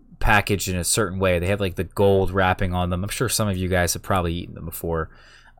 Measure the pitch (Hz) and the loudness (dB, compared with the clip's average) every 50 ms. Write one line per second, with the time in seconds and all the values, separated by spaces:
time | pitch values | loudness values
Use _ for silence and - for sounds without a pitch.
0 | - - - - - - 107 104 98 - 104 90 - - 92 90 82 - - 117 | -20 -18 -4 0 4 4 4 4 4 2 0 -2 -2 -2 -4 -2 -2 0 0 0
1 | 110 87 90 95 95 92 90 85 87 92 101 98 101 92 85 - 87 80 - - | 0 -2 -2 0 2 2 2 2 2 0 0 0 -2 -4 -4 -4 -6 -4 0 2
2 | 101 101 98 95 95 92 92 98 92 92 92 - 101 90 90 90 90 87 90 90 | 4 4 6 4 4 2 2 2 2 2 2 0 0 -2 0 0 0 0 -2 -2
3 | 92 101 - - 127 107 - - 110 104 95 90 92 87 92 90 87 85 - 90 | -4 -4 -4 -4 -2 -2 0 0 0 0 -2 -2 -2 0 0 2 2 0 -2 -4
4 | - - 101 92 87 85 85 87 85 82 - - 80 82 - - - 82 82 80 | -4 -2 -2 0 0 -2 -2 -4 -6 -10 -12 -12 -12 -12 -10 -8 -6 -4 -4 -4
5 | 80 - - - - - - - - - - | -4 -6 -10 -18 -20 -20 -20 -20 -20 -20 -16